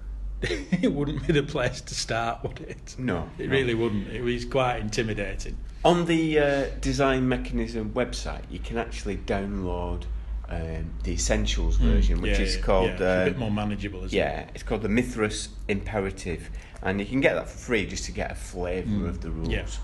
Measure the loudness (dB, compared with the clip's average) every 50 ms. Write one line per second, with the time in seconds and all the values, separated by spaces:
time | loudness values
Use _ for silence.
0 | -10 -8 -8 -6 -6 -6 -4 -4 -2 -2 -2 -4 -2 -2 0 2 2 2 2 2
1 | -2 -2 -2 -2 0 4 4 4 2 2 -2 -2 -2 -2 -2 -4 -8 -8 -6 -6
2 | -2 -2 0 0 0 -2 -2 -4 -6 -8 -8 -8 -10 -12 -12 -12 -12 -12 -8 -4
3 | -2 0 0 0 -2 -4 -6 -6 -2 2 2 2 4 4 2 2 2 2 2 0
4 | -2 -4 -4 -2 0 0 0 0 -2 0 2 2 2 2 2 0 -2 -2 0 0
5 | 0 0 0 -2 -2 -4 -4 -4 -6 -6 -6 -6 -8 -10 -6 4 4 6 6 6
6 | 4 4 4 4 4 4 4 4 6 6 4 2 2 0 -2 -2 0 0 2 4
7 | 4 4 4 4 4 2 2 0 0 -2 -2 -2 -2 -2 -2 -4 -4 -2 0 0
8 | -2 0 -2 -6 -6 -6 -6 -8 -8 -10 -8 -8 -6 -4 -2 -2 -2 -4 -6 -6
9 | -4 -4 -4 -4 -2 -2 -2 -2 -2 -2 -2 -2 -2 -2 -2 -2 -2 -2 -4 -4
10 | -4 -4 -6 -6 -4 -6 -6 -6 -6 -4 -4 -4 -4 -4 -4 -4 -4 -6 -6 -4
11 | -4 -2 -2 0 2 2 2 2 2 2 2 2 2 4 6 6 6 8 8 8
12 | 6 6 4 4 2 2 2 2 2 2 0 0 2 4 4 6 4 4 2 2
13 | 2 4 4 4 4 2 2 0 0 0 0 0 0 -2 -2 -4 -4 -6 -6 -6
14 | -6 0 2 2 2 2 0 -4 -8 -10 -10 -10 -4 -2 -2 0 2 2 2 2
15 | 2 2 0 0 0 0 0 -4 -6 -8 -10 -8 -4 -2 -2 -2 -2 -2 -2 0
16 | -2 -2 -4 -6 -6 -6 -6 -6 -8 -10 -10 -10 -12 -12 -12 -6 -4 -2 -2 -2
17 | -2 0 0 4 4 4 4 4 -2 -4 -8 -10 -2 2 2 2 2 0 -4 -6
18 | -6 -6 -4 -4 -4 -4 -6 -8 -10 -8 -6 -4 -4 -2 -2 -2 -2 0 0 0
19 | 0 -2 -2 -4 -4 -4 -4 -2 -2 0 -2 -2 -2 -4 -6 -6